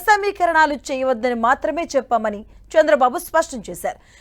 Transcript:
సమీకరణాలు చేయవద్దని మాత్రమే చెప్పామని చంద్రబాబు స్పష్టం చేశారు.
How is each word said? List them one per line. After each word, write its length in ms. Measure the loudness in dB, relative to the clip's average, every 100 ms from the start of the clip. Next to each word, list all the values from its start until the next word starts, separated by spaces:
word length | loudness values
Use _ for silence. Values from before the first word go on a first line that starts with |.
| 2
సమీకరణాలు 680 | 2 0 0 2 4 2 0 -6
చేయవద్దని 500 | -4 -2 -2 -2 0 0
మాత్రమే 360 | 0 0 -4 -2 -4
చెప్పామని 440 | -2 -2 -2 -6 -12 -20 -2
చంద్రబాబు 440 | 2 4 4 2 0 -2
స్పష్టం 340 | -2 -2 -6 -12
చేశారు. 320 | -10 -10 -10 _ _